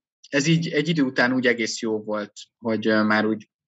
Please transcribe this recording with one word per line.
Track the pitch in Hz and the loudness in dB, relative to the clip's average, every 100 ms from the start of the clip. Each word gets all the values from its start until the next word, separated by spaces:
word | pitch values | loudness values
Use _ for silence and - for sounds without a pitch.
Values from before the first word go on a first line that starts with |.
| _ _ - | _ _ -6
ez | 143 151 | -2 2
így | 165 165 | 2 2
egy | 147 151 | -2 0
idő | 160 | 0
után | 131 131 123 | 0 2 2
úgy | 127 123 | 2 2
egész | 117 107 - | 0 -2 -4
jó | 113 107 | -4 -4
volt, | 104 107 104 - - _ | -4 -6 -8 -14 -20 _
hogy, | 117 107 110 | -4 -2 2
ö, | 107 | 2
már | 107 107 107 | 2 2 0
úgy | 110 - _ | -2 -8 _